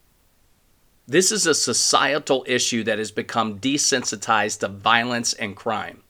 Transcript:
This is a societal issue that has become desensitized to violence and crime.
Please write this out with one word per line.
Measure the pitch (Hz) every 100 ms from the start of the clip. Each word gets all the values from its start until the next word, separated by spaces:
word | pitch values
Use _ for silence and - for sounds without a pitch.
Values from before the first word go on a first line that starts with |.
| _ _ _ _ _ _ _ _ _ _ -
This | 151 185
is | 214 165
a | 143
societal | - 117 - 143 143 151 147 131 127
issue | 123 - 120
that | 107 107
has | 107
become | - 110 117 110 101
desensitized | 131 143 - 127 123 107 - 110 107 -
to | 101
violence | 101 110 117 120 120 120
and | - 110 95
crime. | 117 104 85 -